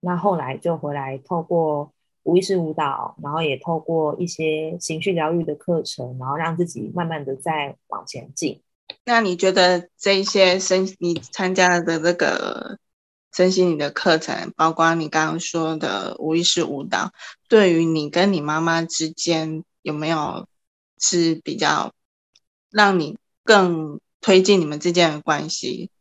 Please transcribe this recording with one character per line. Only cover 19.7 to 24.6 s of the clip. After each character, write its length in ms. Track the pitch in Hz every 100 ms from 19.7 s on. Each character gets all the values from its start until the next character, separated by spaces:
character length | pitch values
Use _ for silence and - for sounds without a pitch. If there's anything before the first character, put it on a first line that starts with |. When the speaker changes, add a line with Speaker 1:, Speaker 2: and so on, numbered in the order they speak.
| _
Speaker 2:
有 120 | -
没 140 | 151 156
有 400 | 160 147 - - _ _ _ _ _
是 360 | - 175 165 160
比 220 | - -
较 340 | 151 151 - _ _ _ _ _ _ _ _
让 260 | 208 202 190
你 200 | 151 214 _ _
更 560 | - 202 185 165 156 147 _ _
推 200 | - 185
进 180 | 185
你 60 | 196